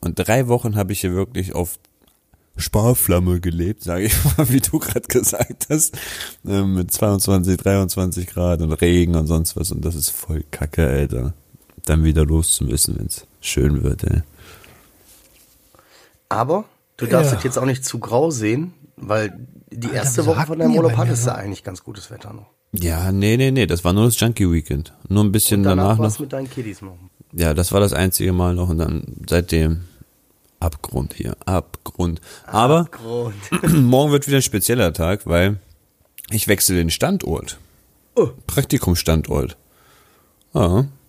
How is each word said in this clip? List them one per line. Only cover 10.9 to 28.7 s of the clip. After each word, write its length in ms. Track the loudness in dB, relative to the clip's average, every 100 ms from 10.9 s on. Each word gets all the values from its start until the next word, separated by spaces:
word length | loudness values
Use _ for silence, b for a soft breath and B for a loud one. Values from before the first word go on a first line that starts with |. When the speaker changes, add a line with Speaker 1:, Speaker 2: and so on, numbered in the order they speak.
| 2 -2 -2 -4 -6 _ -20 _ -16 0
Speaker 1:
Dann 180 | 2
wieder 220 | 4 4 4
los 300 | 2 0 -2
zu 80 |
müssen, 340 | -2 -2 -2 -4
wenn's 300 | -8 -10 -16 _
schön 420 | -6 0 2 2
wird, 200 | 0 -2 0
ey. 160 | 0 -2 B B B B B B B B B B _ _ _ _ b b b b b _
Speaker 2:
Aber 360 | -4 0 -2 -4 _ _ -8
du 80 | 0
darfst 240 | 4 4
Speaker 3:
Ja. 40 | 2
Speaker 2:
das 80 |
jetzt 140 | -2 -2
auch 80 | -2
nicht 180 | -2 -4
zu 140 | -8
grau 320 | -2 0 0
sehen, 420 | 0 0 0 -4 -10 -20 -18
weil 520 | -4 -2 -2 -8 -20 -20 _
die 160 | -10 -6
Speaker 3:
Alter, 100 | -2
Speaker 2:
erste 220 | -2 0
Speaker 3:
wieso 100 | 0
Speaker 2:
Woche 60 | 0
Speaker 3:
hackt 80 | 0
Speaker 2:
von 100 | 0
deinem 100 | 2
Speaker 3:
denn 60 | 4
ihr 80 |
Speaker 2:
Urlaub 80 | 4 2
Speaker 3:
bei 60 | 0
mir 40 |
Speaker 2:
hattest 140 | 0
Speaker 3:
so? 60 | -2
Speaker 2:
du 40 | -4
eigentlich 280 | -8 -10
ganz 200 | -12 -16
gutes 280 | -16 -18 -18
Wetter 220 | -18 -16
noch. 140 | -18 -20 _ _
Speaker 1:
Ja, 380 | -4 -2 0 0
nee, 240 | 2 2 4
nee, 160 | 2
nee, 140 | 2 2
das 180 | 2
war 80 | 2
nur 120 | 4 4
das 140 | 4
Junkie-Weekend. 720 | 0 2 2 2 0 -6 -6 -14 -2
Nur 140 | 2
ein 80 | 4
bisschen 280 | 2 2 2
Speaker 2:
Und 20 | 2
danach 180 | 4 4
Speaker 1:
danach 100 | 2
Speaker 2:
war's 140 | 2 -2
Speaker 1:
noch. 40 |
Speaker 2:
mit 120 | -8
deinen 160 | -8 -8
Kiddies 320 | -10 -10 -12
noch. 160 | -16 -18 -20 _ -14
Speaker 1:
Ja, 200 | -2 0
das 180 | 2 2
war 80 | 2
das 140 | 2
einzige 380 | 2 0 0 0
Mal 200 | 2 2 0
noch 140 |
und 80 | 0